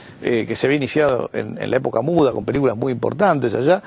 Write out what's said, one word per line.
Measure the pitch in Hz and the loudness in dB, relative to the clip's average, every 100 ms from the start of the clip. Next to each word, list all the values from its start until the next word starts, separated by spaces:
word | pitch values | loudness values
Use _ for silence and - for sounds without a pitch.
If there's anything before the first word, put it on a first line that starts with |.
| - - | -20 -8
eh, | - 117 98 | -2 -2 0
que | 113 | 0
se | 131 | 0
había | 147 | 0
iniciado | 127 - 147 127 - | 0 0 2 0 -2
en, | - 110 - | -6 -6 -6
en | 104 | -2
la | 127 | -2
época | 135 - | 0 -2
muda | 135 170 139 | 0 2 2
con | 110 101 | 0 -2
películas | 127 135 107 | 0 0 0
muy | 135 | -4
importantes | 120 117 127 202 151 120 104 | -2 -2 2 2 2 0 2
allá, | 139 185 | 2 2